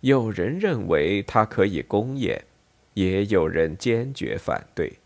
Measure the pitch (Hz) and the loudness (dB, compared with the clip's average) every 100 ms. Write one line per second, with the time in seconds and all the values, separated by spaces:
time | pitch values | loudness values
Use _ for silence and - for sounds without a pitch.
0 | 127 135 113 92 92 165 202 135 95 80 | 4 2 2 -2 -2 0 -2 -2 0 2
1 | 73 101 98 117 110 - 101 85 - 101 | 2 0 0 0 2 2 0 0 -2 -2
2 | 117 135 110 - - _ _ _ _ - | -2 -4 -4 -4 -8 _ _ _ _ -2
3 | 95 95 101 101 80 82 82 78 123 117 | 0 2 2 2 2 2 0 0 0 0
4 | 127 135 57 - - - - - 82 - | -2 -6 -6 -6 -4 -6 -6 -6 -6 -6